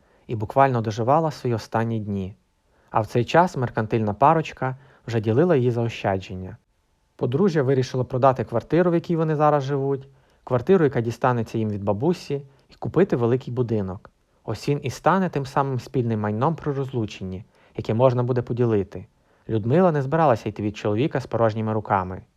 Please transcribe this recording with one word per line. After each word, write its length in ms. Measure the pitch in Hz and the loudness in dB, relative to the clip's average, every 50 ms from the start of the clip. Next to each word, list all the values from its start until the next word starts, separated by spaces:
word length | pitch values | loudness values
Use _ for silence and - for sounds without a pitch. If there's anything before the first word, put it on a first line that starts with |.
| _ _ _ _ _ | _ _ _ _ _
і 80 | - 123 | -8 -6
буквально 460 | 104 107 - - 135 139 135 123 117 | -6 -6 0 4 4 4 4 4 0
доживала 500 | 107 113 104 120 110 127 147 165 165 151 | -2 -2 -2 -2 2 2 2 2 2 0
свої 240 | - - - 123 117 | -4 -4 -4 -4 -4
останні 440 | 107 - - - 113 113 117 113 110 | -4 -4 -4 -4 -2 -2 -2 -4 -4
дні. 360 | 101 104 101 98 92 95 - _ _ _ _ _ _ _ _ _ _ _ | -4 -4 -4 -4 -6 -8 -10 _ _ _ _ _ _ _ _ _ _ _
А 100 | - 117 | -2 -2
в 60 | 107 | -2
цей 180 | - - 123 120 | 0 0 -2 0
час 320 | - - 165 180 175 - | 2 4 4 4 2 0
меркантильна 560 | 139 123 - - 117 110 110 127 113 107 104 101 | -4 -4 -4 -2 -4 -2 0 0 0 0 0 0
парочка 640 | - 135 151 160 160 156 - - - 127 131 131 - - - _ _ - | 4 4 4 4 2 0 -4 -8 -6 -6 -6 -6 -8 -14 -20 _ _ -8
вже 120 | 120 117 113 | -4 -4 -2
ділила 360 | 107 113 110 135 175 185 156 | 0 2 2 4 4 4 4
її 160 | 131 120 123 | 2 2 2
заощадження. 840 | 117 120 113 113 - - - 104 95 95 95 - 95 92 92 95 110 - _ _ _ _ _ _ _ _ _ _ _ | 0 0 -2 -4 -4 -4 -2 -2 -2 -2 -4 -8 -12 -12 -12 -12 -14 -18 _ _ _ _ _ _ _ _ _ _ _
Подружжя 480 | - 131 123 123 151 208 190 156 156 127 | -6 -4 -2 0 2 2 2 2 2 2
вирішило 420 | 131 139 131 127 - - 127 123 | 2 2 2 0 -2 -2 -4 -4
продати 380 | - 131 123 135 135 127 - 110 | -2 0 4 4 4 4 2 0
квартиру, 480 | - 117 113 - - 151 175 175 180 | -2 -2 -4 -2 0 2 2 4 4
в 20 | 170 | 2
якій 220 | 170 170 - 170 | 0 0 0 -2
вони 200 | 160 160 156 156 | 0 0 0 0
зараз 280 | 143 151 151 151 143 131 | 2 4 4 4 2 0
живуть, 440 | 139 143 135 139 139 139 135 135 - _ _ _ _ _ _ - | -2 -2 -2 -2 -2 -2 -4 -6 -12 _ _ _ _ _ _ -6
квартиру, 400 | - 123 120 120 185 196 180 156 | -2 -2 0 2 4 4 4 4
яка 180 | 131 131 123 | 4 2 0
дістанеться 560 | 110 117 113 - - 127 120 117 110 - - | -2 -2 -2 0 0 0 2 0 -2 -4 -4
їм 120 | 113 110 107 | -2 -2 -2
від 140 | 104 98 101 | -4 -2 -2
бабусі, 580 | 104 101 104 135 175 175 - - - 143 139 139 - _ _ _ _ | -2 -2 0 0 -2 -2 -2 -4 -8 -8 -8 -8 -12 _ _ _ _
і 60 | - - | -14 -10
купити 360 | - 123 - 156 196 - - | -8 -2 2 2 2 2 2
великий 380 | 123 117 113 131 127 - 131 120 | 2 2 2 2 0 -2 -4 -4
будинок. 560 | 131 123 113 117 104 95 92 90 - - - _ _ _ _ _ _ - | -2 -2 0 0 -2 -2 -4 -8 -10 -14 -20 _ _ _ _ _ _ -10
Ось 260 | 123 110 - - 147 | -10 -8 -6 -4 -4
він 100 | 143 139 - | -4 -2 -4
і 60 | 127 | -8
стане 400 | - - - 151 175 196 185 165 | -6 0 2 2 2 2 2 0
тим 160 | - 143 135 | -2 -4 -4
самим 340 | - - 147 139 135 131 117 | -2 -2 -2 0 0 -2 -4
спільним 400 | - - - 131 120 117 113 107 | -6 -4 -2 -2 0 0 0 -2
майном 360 | 104 107 107 110 135 165 156 | -2 -2 -2 0 0 0 -2
при 180 | - - 151 135 | -2 -4 -6 -4
розлученні, 720 | 139 135 135 127 120 107 101 - - 95 92 92 101 - _ _ _ _ _ - | -4 -4 -4 -4 -4 -4 -4 -6 -10 -10 -10 -10 -10 -14 _ _ _ _ _ -12
яке 160 | 110 - - 110 | -8 -4 -2 2
можна 300 | 117 131 131 120 123 123 | 4 4 4 4 2 0
буде 180 | 123 123 120 | 0 0 -2
поділити. 640 | 117 - 120 117 120 117 110 101 92 - - 92 - - _ _ _ _ _ _ _ - | -2 -2 0 0 2 2 2 2 0 -2 -6 -14 -14 -16 _ _ _ _ _ _ _ -4
Людмила 420 | 113 107 101 117 143 180 190 175 | -2 -2 0 2 4 4 4 4
не 100 | 151 143 | 2 2
збиралася 480 | 131 135 160 165 160 139 113 - - 110 | 0 0 2 4 4 4 4 2 0 -6
йти 140 | 101 - 104 | -6 -4 -4
від 140 | 104 101 | -4 -4
чоловіка 420 | - - 107 104 110 147 165 - 135 | -2 -2 0 0 0 0 0 -2 -4
з 60 | - | -4
порожніми 480 | - - 110 113 110 107 113 110 110 110 | -2 0 2 2 2 2 0 -2 -2 -2
руками. 480 | 107 - - 104 95 92 92 92 92 - _ _ | -2 -2 0 0 0 -2 -4 -8 -12 -14 _ _